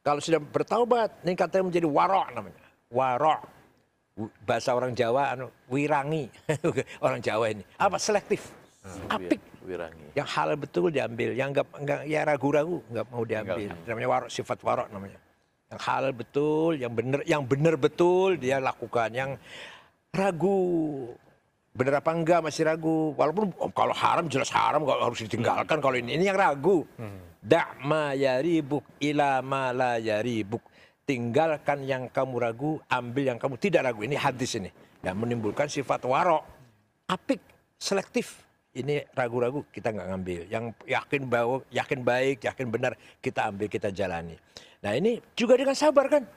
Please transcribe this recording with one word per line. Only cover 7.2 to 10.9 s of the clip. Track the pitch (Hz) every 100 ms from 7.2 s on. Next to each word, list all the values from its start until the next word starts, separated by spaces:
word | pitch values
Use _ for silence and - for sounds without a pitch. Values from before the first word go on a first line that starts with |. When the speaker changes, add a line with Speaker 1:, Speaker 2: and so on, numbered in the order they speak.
Speaker 1:
Jawa | 110 110 113
ini. | 107 - -
Apa? | 285 -
Selektif. | - 208 - 196 - - - _
Speaker 2:
Hmm. | - 90 92
Speaker 1:
Apik. | - 90 - - -
Speaker 2:
Wirangi. | 92 90 85 80 73
Speaker 1:
Yang | - 143
halal | - 151 151
betul | 139 -
diambil, | 175